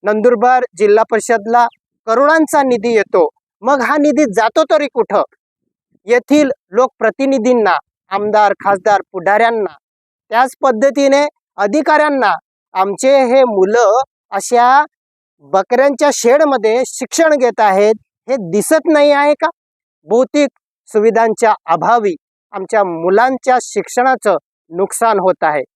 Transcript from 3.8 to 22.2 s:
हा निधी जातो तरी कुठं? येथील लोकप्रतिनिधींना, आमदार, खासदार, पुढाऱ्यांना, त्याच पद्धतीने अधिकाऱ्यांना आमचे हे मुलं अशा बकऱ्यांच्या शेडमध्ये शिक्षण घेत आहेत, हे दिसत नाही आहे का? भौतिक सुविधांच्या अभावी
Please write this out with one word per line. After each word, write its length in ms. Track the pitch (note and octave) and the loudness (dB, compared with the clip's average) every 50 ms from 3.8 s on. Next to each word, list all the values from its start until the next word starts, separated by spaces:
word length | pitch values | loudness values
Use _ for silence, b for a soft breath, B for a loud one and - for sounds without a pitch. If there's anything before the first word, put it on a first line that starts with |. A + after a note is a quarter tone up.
हा 160 | B3 A3 C#4 | 0 -2 0
निधी 280 | D#4 C#4+ D4+ C#4+ B3 D4+ B3 F#3+ | 0 0 0 2 0 0 0 0
जातो 300 | G#3 A3 A3 - E4 D#4 - | -2 -2 0 0 -2 0 0
तरी 160 | E4+ D4+ D4 C4 _ | 0 -2 -2 -2 _
कुठं? 280 | B3+ A3 - G3 G3+ D#3 - _ _ _ _ _ _ _ _ _ _ _ _ _ _ _ | -4 -4 -2 -2 -4 -4 -4 _ _ _ _ _ _ _ _ _ _ _ _ _ _ _
येथील 460 | F#3 A#3 B3 A3 _ C#4 D4+ D4+ C4+ - _ _ _ | -2 -2 -2 0 _ 2 2 2 0 -2 _ _ _
लोकप्रतिनिधींना, 1040 | F3+ G#3+ B3+ B3 _ _ - A3 G3 _ C4+ C#4 C4+ C4+ G#3+ B3+ B3+ A#3+ G#3+ F#3+ E3+ D3 - _ _ _ _ _ | -2 -2 -2 -2 _ _ -4 -4 -2 _ -2 -2 -2 0 0 0 0 2 2 0 0 -2 -4 _ _ _ _ _
आमदार, 440 | F#3+ G3+ G#3 G#3 G3+ G#3+ G#3 G3+ G3 _ - | -8 -6 -6 -2 0 2 2 2 0 _ -2
खासदार, 360 | G3 G3+ G3 F3+ A3 G#3 G3 F#3 _ _ | -2 -2 0 0 0 0 0 -2 _ _
पुढाऱ्यांना, 640 | F#3+ E3+ F#3 G3+ G#3+ A#3 A#3 A#3 A3+ G#3 F3 D3+ C#3 _ _ _ _ _ _ _ _ _ _ | -6 -2 0 0 2 2 0 0 -2 -6 -6 -8 -14 _ _ _ _ _ _ _ _ _ _
त्याच 220 | G#3+ A3+ C4 C4 - _ | -2 -2 -2 -2 -2 _
पद्धतीने 680 | - C4+ B3 G#3+ A3+ C#4 B3 C#4+ C#4 C#4 C4+ C#4 D4 D4 _ _ _ _ _ | -2 -2 0 0 0 -2 0 0 0 2 2 2 0 -2 _ _ _ _ _
अधिकाऱ्यांना 760 | - G3+ G#3 G3+ D4+ D4 E4+ D4+ D4 D4 D4+ C#4+ C4+ A#3+ G3+ F3 D#3+ _ _ _ _ _ _ _ | -4 -4 -2 0 -2 0 2 2 2 2 0 0 0 0 -2 -2 -4 _ _ _ _ _ _ _
आमचे 520 | F#3 F#3+ G3+ G3+ - - C4 C#4 C#4 C4+ | -4 -2 -2 -2 -2 0 2 2 2 2
हे 180 | A#3+ A#3+ C4+ C4 | 2 2 2 2
मुलं 580 | B3+ G#3+ G3 F#3 F#3+ G#3+ A#3+ A#3+ G3 G#3 B3 C4+ _ _ _ _ _ | 2 2 0 0 2 2 2 2 2 2 0 -2 _ _ _ _ _
अशा 540 | - G3 - - A#3+ A#3 A#3+ B3 C4 C#4 D4+ D4 _ _ _ _ _ _ _ _ _ _ | -10 -10 -6 -2 0 2 4 4 4 2 2 0 _ _ _ _ _ _ _ _ _ _
बकऱ्यांच्या 720 | C#3+ C#3 C#3 F#3+ G3 _ A#3+ B3 C4+ C#4+ C#4+ A#3 D4+ C#4+ C4+ | _ -4 -2 -2 -2 _ 0 0 2 0 0 0 0 0 0
शेडमध्ये 680 | - - A#3 B3 D4 D#4+ D4 C4+ B3+ G3+ A3 A3 B3 C4 | 0 0 2 2 2 2 0 0 -2 -2 -2 0 0 -2
शिक्षण 500 | - - - C4 - - - E4 D#4+ D4+ | -4 -8 -12 -12 -8 -2 0 2 2 2
घेत 240 | C#4+ B3+ A#3+ G#3+ - | 2 0 -2 0 2
आहेत, 340 | A3 G#3 F#3+ F#3+ G#3 G#3+ A3+ A3 _ _ _ _ _ - | 0 2 2 2 2 2 0 -2 _ _ _ _ _ -6
हे 80 | B3+ C4+ G3 E3 | -6 -6 -6 -2
दिसत 380 | E3 G#3+ F#3 - D#4 D#4 C4 F4 D#4 | -2 -2 0 0 0 0 2 2 2
नाही 180 | D4 C#4+ D4 | 2 4 2
आहे 240 | C#4+ C#4 C#4+ D4 D4+ | 2 2 2 0 0
का? 140 | - - D#4 - _ _ _ _ _ _ _ _ _ _ | 0 -2 -6 -6 _ _ _ _ _ _ _ _ _ _
भौतिक 420 | D3+ G3 A#3+ C4 B3+ - D4 D4 C4 _ _ _ _ _ _ _ | -4 0 0 0 0 0 -2 -2 -2 _ _ _ _ _ _ _
सुविधांच्या 680 | _ - A3 G#3 A3+ G#3 A3 A3+ A3+ G#3+ - A#3 A3 G#3 - _ | _ -4 0 0 2 2 2 0 0 0 0 0 0 0 0 _
अभावी 480 | - E3 F3 D#3 F3+ A3+ A#3+ G#3+ G3+ E3 - | -4 -2 -2 0 0 0 0 0 -2 -6 -6